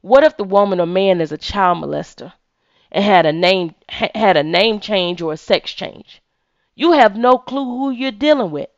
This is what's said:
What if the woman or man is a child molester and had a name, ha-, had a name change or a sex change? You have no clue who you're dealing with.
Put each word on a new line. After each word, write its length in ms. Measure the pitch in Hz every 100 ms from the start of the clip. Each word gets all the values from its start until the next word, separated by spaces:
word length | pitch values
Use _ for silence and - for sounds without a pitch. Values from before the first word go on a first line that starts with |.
What 240 | 185 262
if 140 | 311 -
the 60 |
woman 360 | 202 202 202 180
or 60 | 170
man 340 | 185 196 180
is 120 | 156
a 40 | 151
child 480 | - 208 185 175
molester 480 | 147 147 - - - _ _ _ _ _ _
and 140 | 165
had 220 | 202 190 160
a 80 |
name, 400 | 160 180 190 170 - -
ha-, 180 | - -
had 240 | 220 214 170
a 40 |
name 380 | 151 170 220 208
change 400 | 196 202 175 175
or 140 | 170
a 20 | 156
sex 380 | - 190 -
change? 480 | - - - - - _ _ _ _ _
You 180 | _ 320
have 260 | 320 220 202
no 180 | 240 254
clue 300 | - 262 262
who 240 | 247 269
you're 220 | 247 262
dealing 380 | 208 294 294 196
with. 200 | 147 -